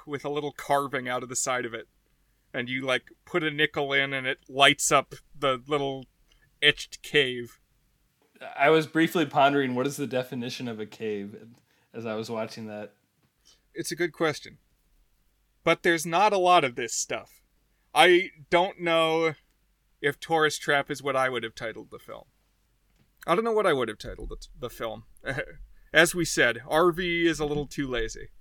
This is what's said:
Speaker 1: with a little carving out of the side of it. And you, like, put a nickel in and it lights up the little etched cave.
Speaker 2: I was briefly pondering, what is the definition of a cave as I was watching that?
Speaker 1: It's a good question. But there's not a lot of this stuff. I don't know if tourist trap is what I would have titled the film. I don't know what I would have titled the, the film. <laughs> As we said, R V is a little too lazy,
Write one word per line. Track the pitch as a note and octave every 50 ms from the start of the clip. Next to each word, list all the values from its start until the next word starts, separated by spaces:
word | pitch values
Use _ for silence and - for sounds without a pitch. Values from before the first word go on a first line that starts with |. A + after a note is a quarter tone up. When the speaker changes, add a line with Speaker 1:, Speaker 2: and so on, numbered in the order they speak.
| -
Speaker 1:
with | D3+ C#3+ C3+ -
a | C#3+
little | D3 D3 C#3+ C#3+
carving | - - - - C#3+ C#3 C#3+ B2+ C#3+ C3 B2 B2
out | B2 B2+
of | B2 A#2+
the | B2+
side | - - C3+ B2+ B2+ B2
of | A#2
it. | A2+ A2 - _ _ _ _ _ _ _ _ _ _ _ _ _
And | - B2+ B2 B2
you, | B2+ C3 C3+
like, | C3 B2+ A#2+ - - - _ _
put | - - F3
a | D#3 D#3
nickel | D3 D3 D#3 - - D#3 C#3+ C#3 C#3
in | C#3 C#3 C#3
and | C#3 C3+ B2+
it | C3 C3+ - _ -
lights | C3 C3+ C#3 C#3+ C#3+ - - -
up | D#3 C3+ - - - - - _ - C#3+
the | D3 C3+ C3 B2 B2+
little | C#3 D3+ C#3 C#3 C#3 C3+ C3+ B2+ - _ _ _ _ _ _ _ _ _ _
etched | D3 D3 - - - - - -
cave. | - - - D3 C3+ B2+ B2 B2 A#2+ - - _ _ _ _ _ _ _ _ _ _ _ _ _ _ _ _ - B2+ G2 -
Speaker 2:
I | - C#3 D3+
was | D#3+ D#3+ D3+
briefly | - - D#3+ E3 D#3+ - F3 D3+
pondering, | C#3 - D3+ C#3 C#3 C#3+ C#3+ C3+ B2+ B2
what | B2 C3
is | C#3+ C#3
the | - C#3
definition | A2+ B2+ B2+ B2+ - C#3 B2 A#2 B2 - - C3 A#2+
of | A2 G#2+
a | G#2+
cave | G#2 - - A#2 G#2+ G#2 G2+ G2+ G2+ A2+ - - A#2 A#2+ _ _ _ _ _ _ _
as | - A#2 A2+
I | A2+ G#2+
was | A2 A2 A#2
watching | A#2 A2 A2 - - A#2 A2 G#2+
that? | G#2 G#2 G#2 - _ _ _ _ _ _ _ _ _ _ _ _ _ _ _ _ -
Speaker 1:
It's | E3 D#3+ -
a | E3+
good | E3 F3 E3
question. | - - E3 D#3 C#3+ - - - - - _ _ _ _ _ _ _ _ _ _ _ _ _ _ _ _ _ _ _ _ -
But | E3 E3 -
there's | - F3+ E3+ D#3+ D3+
not | E3+ E3 F3+ G#3 G#3+
a | G3+ F#3+
lot | F3+ F3+ F3+ E3+
of | C#3+ B2+ A#2+
this | C3 A#2+ - -
stuff. | - - - B2+ G#2+ - - _ _ _ _ _ _ _ _ _ _ _ _
I | - D3 E3 F3+ F3 F3+ F#3+ - - D#3 C#3+ -
don't | F3 E3+ F#3 G3+ - -
know | F3 E3+ E3 E3 D#3+ D#3+ D#3+ E3 E3 D#3+ D3 - _ _ _ _ _ _ _ _ _ _ _ _
if | - C#3+ C#3 -
tourist | - - E3 D#3+ D#3 D3+ - -
trap | - D3+ D3 C#3 C#3 -
is | D3 C3
what | C3+ C#3 C3
I | C3 C3 C3
would | B2+ A#2
have | A2 A2+ -
titled | - B2 A2 G#2 G#2+ - -
the | - -
film. | - A2 A2 A2+ - _ _ _ _ _ _ _ _ _ _ _ _ _ _ _ _ _ _ _ -
I | D#3+ E3+
don't | A3 A3+
know | A#3
what | A3 G#3+ G3+
I | F#3
would | D3 C3 A#2 G#2+
have | G#2+ -
titled | - G#2 F#2+ - - -
the, | A2 - - - - -
the | A#2+ A#2+
film. | - - A#2+ A2+ A2 A2+ - - - - -
<laughs> | C3+ B2+ D3 - - - - - - - - - -
As | - D#3 E3+ E3 -
we | F3 E3
said, | - - D#3+ C3+ A#2+ A2+ A#2 - -
R | D3 D#3 F3+ F3
V | D#3+ F3+ F3+ F3 E3+ E3+ E3+
is | E3+ D#3 C#3+
a | D3+
little | D3 D3 D3 C#3+
too | - - D3 C#3+ B2+
lazy, | B2 A#2 A2+ A2 - - - - - -